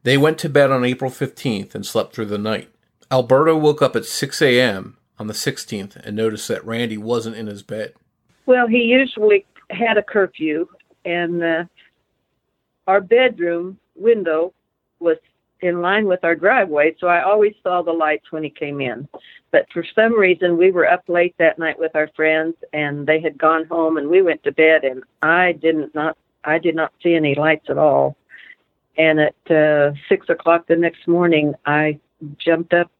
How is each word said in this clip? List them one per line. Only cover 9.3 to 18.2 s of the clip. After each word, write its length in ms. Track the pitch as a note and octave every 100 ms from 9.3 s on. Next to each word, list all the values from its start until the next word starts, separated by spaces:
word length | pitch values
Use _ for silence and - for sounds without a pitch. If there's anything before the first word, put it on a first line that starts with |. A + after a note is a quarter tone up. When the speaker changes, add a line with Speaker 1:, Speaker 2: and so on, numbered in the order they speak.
| G3+ - _ _
Speaker 2:
had 280 | F#3 A3+ G#3
a 60 |
curfew, 640 | G#3 G#3+ F#3 - D#3 D3+ F3+ _ _ _
and, 400 | F3 F3 E3+ F3
uh, 200 | E3 E3 F3 _ _ _ _ _ _ _ _ _ _ _
our 160 | - G3
bedroom 760 | F#3+ A#3 B3+ F3+ E3+ E3+ F3+ F#3+ _
window 580 | - G#3+ A3+ E3 D#3 F3 _ _ _ _ _
was 180 | E3+ D#3+ _ _ _ _
in 200 | F3+ F3
line 240 | F3 G3+
with 180 | G#3 F3+
our 120 | E3
driveway, 600 | E3+ F#3 B3+ F#3 D3 D#3 D#3+
so 80 | F3+
I 160 | E3+
always 320 | E3+ G#3+ G#3 G#3
saw 180 | F#3 F3+
the 100 | E3+
lights 400 | E3 D#3 D3+